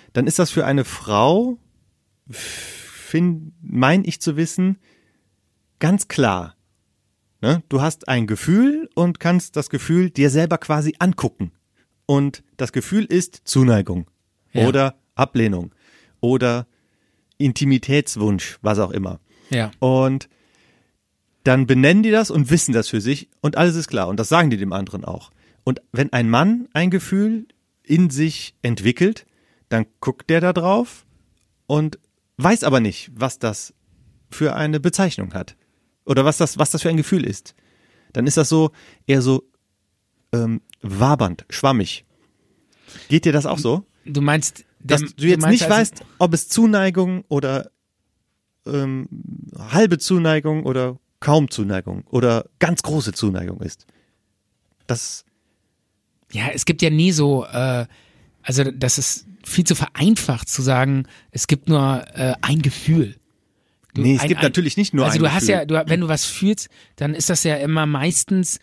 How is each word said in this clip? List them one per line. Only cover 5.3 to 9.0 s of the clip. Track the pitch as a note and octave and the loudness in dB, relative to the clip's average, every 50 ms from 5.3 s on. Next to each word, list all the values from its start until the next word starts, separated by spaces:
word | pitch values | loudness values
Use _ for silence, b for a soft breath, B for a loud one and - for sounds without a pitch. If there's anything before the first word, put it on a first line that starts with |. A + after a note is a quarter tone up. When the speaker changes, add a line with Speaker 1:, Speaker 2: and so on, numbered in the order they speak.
| _ _ _ _ _ _ _ _ _ - | _ _ _ _ _ _ _ _ _ -2
Speaker 1:
ganz | - D#3 F#3+ G3 - - | 0 2 2 0 0 -2
klar. | - - C3+ A2 F#2+ F#2 E2+ D#2+ - _ _ _ _ _ _ _ _ _ _ _ _ _ _ _ _ _ | -2 0 2 2 0 -2 -4 -10 -14 _ _ _ _ _ _ _ _ _ _ _ _ _ _ _ _ _
Ne? | - A2+ D#3 E3+ - - | 0 0 0 0 0 -2
Du | C#3 C3 | -2 0
hast | C#3 D#3+ D#3 - - - | 0 -2 -4 -6 -4 -4
ein | C3 A#2+ A2+ G#2 | -2 -2 -2 -2
Gefühl | G#2+ G2+ - - F3 G#3 B3 C#4 D4 D#4 D#4+ - _ | -4 -4 0 2 4 4 4 4 2 0 -4 -6 _
und | - | 0